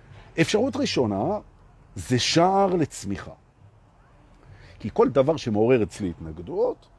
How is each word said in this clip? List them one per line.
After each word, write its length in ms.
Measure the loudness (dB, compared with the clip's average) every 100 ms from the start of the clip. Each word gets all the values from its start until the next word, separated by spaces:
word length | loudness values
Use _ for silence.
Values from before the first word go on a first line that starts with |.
| -20 -20 -8 -2
אפשרות 340 | 0 2 0 -2
ראשונה, 640 | -2 0 0 0 -2 -4 -8 -20 -20 -20 -20 -16
זה 240 | -2 -2
שער 560 | 2 2 4 4 2 0
לצמיחה. 560 | -2 -4 -8 -10 -10 -20 _ _ -20 _ _ _ _ -20 -20 -20 -20 -20 -20 -14
כי 100 | -6
כל 160 | 0 2
דבר 280 | 4 2 0
שמעורר 460 | -2 2 4 4
אצלי 260 | 2 -4 -8
התנגדות, 760 | -6 -12 -12 -8 -4 -4 -4 _